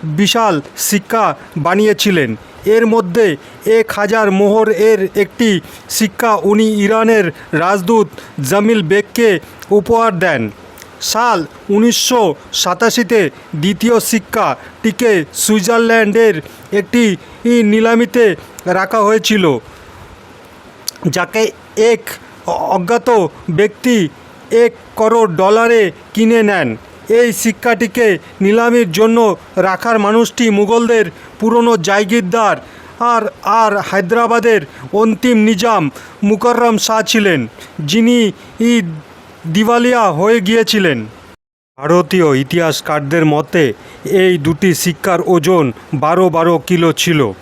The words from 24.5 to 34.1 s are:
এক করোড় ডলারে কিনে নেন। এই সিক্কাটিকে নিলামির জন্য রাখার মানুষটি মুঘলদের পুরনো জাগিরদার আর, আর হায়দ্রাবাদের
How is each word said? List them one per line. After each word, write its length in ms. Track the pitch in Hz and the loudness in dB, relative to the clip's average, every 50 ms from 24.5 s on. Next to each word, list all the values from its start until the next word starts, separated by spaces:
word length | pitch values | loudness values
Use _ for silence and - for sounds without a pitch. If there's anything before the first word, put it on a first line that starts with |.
এক 220 | - 233 240 233 233 - - - - | 0 2 2 2 0 -6 -20 -18 -4
করোড় 400 | - 220 220 226 233 226 208 165 | -2 0 2 2 2 2 0 0
ডলারে 560 | 151 190 190 208 220 226 233 233 226 208 180 151 - - - - | 0 2 2 2 2 2 2 2 2 2 0 -2 -10 -20 -10 -2
কিনে 300 | 214 226 220 233 233 220 | 0 2 2 2 2 2
নেন। 340 | 208 202 185 151 123 110 107 - - - - - - | 2 0 0 -2 -4 -4 -8 -12 -20 -20 -20 -6 0
এই 240 | 220 233 240 240 202 | 2 2 2 2 0
সিক্কাটিকে 840 | - - 233 208 - - 247 233 185 233 226 - 247 240 220 190 - - - - - | -2 -4 -4 -4 -2 -2 -2 0 0 -2 -4 -2 0 0 0 0 -2 -4 -14 -8 -2
নিলামির 500 | 190 196 208 226 233 240 233 240 233 175 | 0 2 2 2 2 2 2 2 2 0
জন্য 440 | 156 180 220 226 226 233 233 214 185 - - - - | 0 0 2 2 4 2 2 2 0 -2 -8 -10 -4
রাখার 440 | - 180 190 190 180 - 233 233 220 | -2 0 0 -2 -2 -2 -2 0 0
মানুষটি 500 | 202 202 214 226 233 214 - - 240 226 | 0 2 2 2 0 0 -2 -2 -2 0
মুঘলদের 560 | 208 202 208 196 226 233 233 226 240 226 208 170 - - - - - - | 2 0 0 0 0 0 0 2 2 0 0 -2 -4 -16 -20 -20 -10 -4
পুরনো 380 | 208 220 226 240 233 233 233 214 | -2 0 2 2 2 2 0 0
জাগিরদার 800 | 160 202 196 202 214 185 233 233 202 175 185 233 220 202 170 143 - - - - - - - - | 0 0 0 0 0 0 0 -2 -2 -2 -2 0 0 0 0 -2 -6 -18 -20 -20 -20 -20 -8 -4
আর, 220 | 233 240 240 226 220 196 - - - | -2 0 0 0 -2 -4 -10 -8 -4
আর 340 | 190 208 226 226 214 202 202 | -2 0 2 2 2 0 -2
হায়দ্রাবাদের 840 | 185 - - 196 196 170 | -6 -4 -4 -4 -2 0